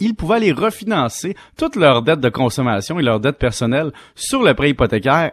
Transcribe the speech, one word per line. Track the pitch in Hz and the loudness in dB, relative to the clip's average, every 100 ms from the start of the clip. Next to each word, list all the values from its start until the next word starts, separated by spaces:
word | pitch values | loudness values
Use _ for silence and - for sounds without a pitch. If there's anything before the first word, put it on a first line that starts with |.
ils | 214 | -4
pouvaient | 220 165 233 | -2 0 0
aller | 208 | 2
refinancer | 135 214 208 208 190 117 - 185 196 - - | 0 -2 -2 -4 -2 -2 -4 -8 -8 -12 -6
toutes | 320 220 | -4 2
leurs | 151 120 | 4 4
dettes | 117 156 | 2 2
de | 127 | 0
consommation | 135 123 - 123 101 101 170 | 0 -2 0 0 0 -2 -2
et | |
leurs | 127 107 | 0 0
dettes | 135 - | 0 -2
personnelles | 127 - 117 135 156 - - | -2 -2 -2 -2 -4 -8 -18
sur | - - 269 | -14 -4 0
le | 202 | 2
prêt | - 143 | 2 0
hypothécaire, | 135 120 107 131 156 160 | 0 0 0 2 0 0